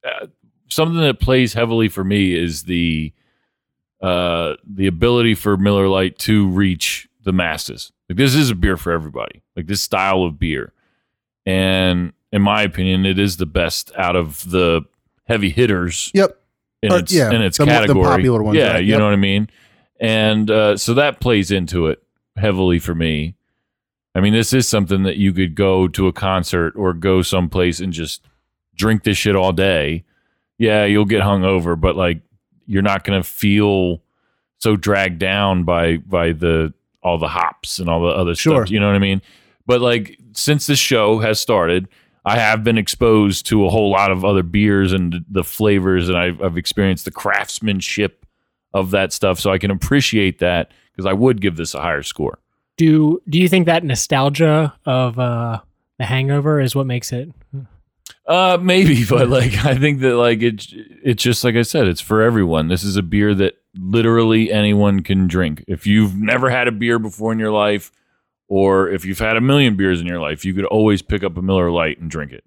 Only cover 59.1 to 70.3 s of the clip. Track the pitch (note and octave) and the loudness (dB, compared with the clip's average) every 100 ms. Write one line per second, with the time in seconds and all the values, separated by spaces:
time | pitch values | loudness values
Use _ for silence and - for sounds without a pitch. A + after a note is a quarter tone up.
59.1 | B2 B2 B2+ A#2+ G#2 C#3+ C3 D3 C#3+ C3 | 2 4 2 2 0 0 2 2 2 0
60.1 | A#2+ A#2+ A2+ A#2 G#2+ - - G#2+ - C#3+ | 4 2 2 0 -2 -14 -20 -20 -6 -2
61.1 | A#2 B2+ A#2 B2+ A#2 A2+ D#3+ G#2 E2+ - | 0 0 2 2 0 0 2 0 0 0
62.1 | G#2+ A2 A2+ F2+ D#2+ D#2 F2+ G2+ G2 F2 | 2 4 2 2 0 0 -2 -2 -4 -2
63.1 | G2+ G#2 G2 F#2+ - _ F#2+ F#2 A2+ A2+ | 0 2 2 0 -2 _ -12 -2 0 4
64.1 | A2+ A2+ A2 A2 G#2+ G#2 G2+ G#2 G2 E2+ | 4 4 2 2 0 2 2 2 0 0
65.1 | F#2+ F#2 F2 E2+ D2+ - E2+ G#2 G#2 G#2+ | 0 2 0 -2 -4 -8 -6 0 2 2
66.1 | F#2+ G#2+ B2+ C3 B2 B2 G#2+ A#2 A#2 G#2+ | 0 -2 0 0 0 -2 -2 0 0 -2
67.1 | G2 A2 A2 A2 G#2+ G#2 G#2 - _ _ | -6 -4 -2 0 0 0 -2 -6 _ _
68.1 | _ _ _ _ G2 G2 F#2+ F#2+ F#2 F#2 | _ _ _ _ 0 2 2 2 -2 -6
69.1 | F#2+ A2 A2+ B2+ C#3+ C3 G2 G2 F2+ F2 | -4 -2 0 2 4 2 2 0 0 -2
70.1 | F2 D2+ | -6 -6